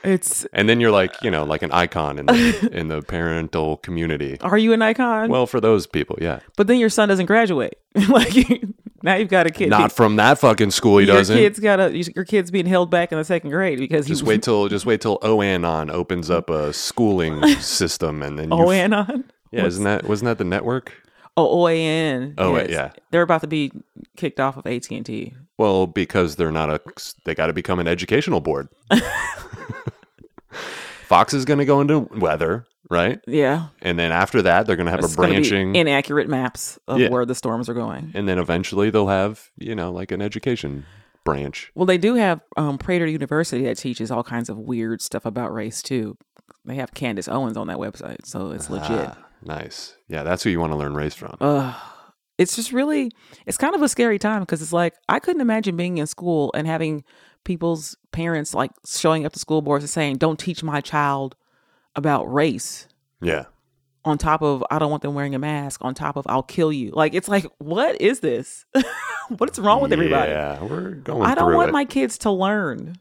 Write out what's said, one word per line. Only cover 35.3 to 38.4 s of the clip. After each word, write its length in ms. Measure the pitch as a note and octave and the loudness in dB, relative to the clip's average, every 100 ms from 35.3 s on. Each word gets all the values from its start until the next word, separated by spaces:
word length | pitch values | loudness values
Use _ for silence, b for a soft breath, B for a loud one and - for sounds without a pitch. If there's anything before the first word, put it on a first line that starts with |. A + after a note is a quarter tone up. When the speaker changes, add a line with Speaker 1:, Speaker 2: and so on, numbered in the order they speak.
| F#2+ | 4
Speaker 2:
branching 400 | A#2 G2 F#2+ C3 | 2 2 2 2
Speaker 1:
inaccurate 520 | D#3+ C#3 - D3 A2+ | 2 0 0 -2 0
maps 520 | C3+ B2+ - - - - | -2 -4 -6 -14 -14 -4
of 120 | C3 | 2
Speaker 2:
Yeah. 100 | B2 | 2
Speaker 1:
where 160 | B2 A#2+ | 2 -2
the 100 | B2+ | -4
storms 340 | B2 A2+ A#2 | -4 -4 -6
are 40 | |
going. 380 | A#2+ A#2 C#2+ D#2 F#2+ | -6 -6 -10 -10 -4
Speaker 2:
And 120 | G2+ | -2
then 120 | |
eventually 500 | F2+ | 0